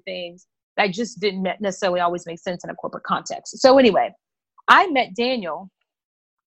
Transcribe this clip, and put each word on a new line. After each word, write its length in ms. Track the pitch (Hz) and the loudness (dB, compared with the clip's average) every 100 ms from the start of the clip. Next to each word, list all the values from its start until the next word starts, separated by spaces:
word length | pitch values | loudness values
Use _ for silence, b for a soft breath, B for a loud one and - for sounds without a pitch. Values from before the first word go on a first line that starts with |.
things 420 | - 185 175 175 _ _ _ - | -8 -12 -12 -16 _ _ _ -2
that 60 | |
I 60 | 202 | -2
just 320 | 180 226 180 | -2 -8 -4
didn't 220 | 202 190 | -4 -2
ne-, 140 | 185 - | -6 -4
necessarily 400 | 202 185 190 180 | -6 -4 -2 0
always 260 | 175 175 170 | -2 -4 -8
make 140 | 170 | -12
sense 240 | 190 175 | -10 -10
in 60 | 165 | -12
a 40 | |
corporate 300 | - - - | -12 -12 -12
context. 560 | - 160 - - - - | -6 -6 -6 -12 -12 2
So 180 | 262 269 | 6 8
anyway, 340 | 240 160 113 - _ _ _ _ - | 6 4 0 -6 _ _ _ _ 4
I 220 | 277 381 | 6 6
met 260 | 269 190 | 0 -2
Daniel. 560 | 185 240 254 170 156 190 _ _ _ _ _ _ _ | -2 -2 -2 -6 -10 -14 _ _ _ _ _ _ _